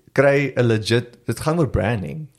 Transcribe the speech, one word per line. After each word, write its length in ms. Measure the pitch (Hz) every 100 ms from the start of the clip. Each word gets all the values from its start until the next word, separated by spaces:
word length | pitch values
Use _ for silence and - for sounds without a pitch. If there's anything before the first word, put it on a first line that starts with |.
| -
kry 400 | - 139 139 139 -
'n 80 | 120
legit, 520 | 110 101 117 120 - -
dit 140 | 113
gaan 200 | - 170
oor 100 | 135
branding. 580 | 104 101 113 80 78 104